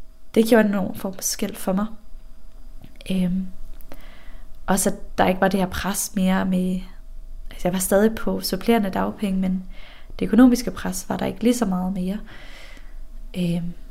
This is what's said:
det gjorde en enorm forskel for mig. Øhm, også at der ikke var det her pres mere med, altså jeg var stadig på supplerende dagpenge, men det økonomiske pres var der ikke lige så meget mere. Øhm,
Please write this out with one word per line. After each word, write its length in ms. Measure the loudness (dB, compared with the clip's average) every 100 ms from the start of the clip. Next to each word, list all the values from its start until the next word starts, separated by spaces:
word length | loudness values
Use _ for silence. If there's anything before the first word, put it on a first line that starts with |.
| -12 -10 0 2
det 100 | 8
gjorde 200 | 6 6
en 60 |
enorm 240 | 2 -2 -4
forskel 600 | -6 -4 -4 -2 -4 -2
for 180 | 0
mig. 120 | 0 0 -4 -8 -10 -10 -10 -10 -10 -10 -12 -12 -12 -2
Øhm, 360 | 0 2 0 -2 -4 -4 -4 -6 -6 -8 -10 -8 -8 -8 -6 0
også 220 | 2 2
at 280 | 0 -2 2
der 100 | 2
ikke 140 | 4
var 60 | 4
det 120 | 4
her 80 | 0
pres 440 | 0 -2 -2 -4 0
mere 300 | 2 4 2
med, 340 | 2 0 -2 -4 -12 -12 -12 -10 -8 -8
altså 160 | -2 0
jeg 60 |
var 60 | 0
stadig 360 | 4 6 6 4
på 260 | 0 0
supplerende 480 | -2 0 4 4 4
dagpenge, 500 | 0 -2 -2 0 2
men 240 | 2 0 -4 -10 -12 -12 -12 -4
det 60 | 4
økonomiske 460 | 8 8 8 0
pres 380 | -4 -6 -6 -4
var 80 | -2
der 80 | -2
ikke 180 | 2
lige 120 | 2 2
så 100 | 2
meget 280 | 0 0
mere. 260 | -2 -2 -4 -8 -12 -14 -14 -14 -14 -12 -10 -10 -10 -8 -4
Øhm, 360 | -2 0 -2 -6 -10